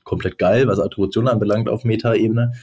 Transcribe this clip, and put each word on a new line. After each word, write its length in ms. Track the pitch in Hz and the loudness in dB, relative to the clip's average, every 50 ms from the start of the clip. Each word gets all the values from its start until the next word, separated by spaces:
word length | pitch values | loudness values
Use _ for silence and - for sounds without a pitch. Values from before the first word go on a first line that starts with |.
| - | -8
komplett 340 | - 98 87 - 92 - | -6 -6 -4 -4 -6 -4
geil, 300 | - 90 90 107 123 135 | 0 2 2 4 4 2
was 120 | 113 98 98 | 2 2 0
Attribution 480 | 82 - - 104 95 95 - 110 117 | -2 -2 -2 -2 -4 -2 0 0 0
anbelangt 420 | 131 120 107 104 101 104 110 117 - | 0 0 0 0 0 0 0 0 -2
auf 140 | - 110 - | -4 -2 -2
Meta-Ebene. 720 | 113 110 113 - 117 113 104 110 110 110 117 120 120 - - | -2 -2 0 0 0 2 2 2 2 2 0 0 -2 -4 -8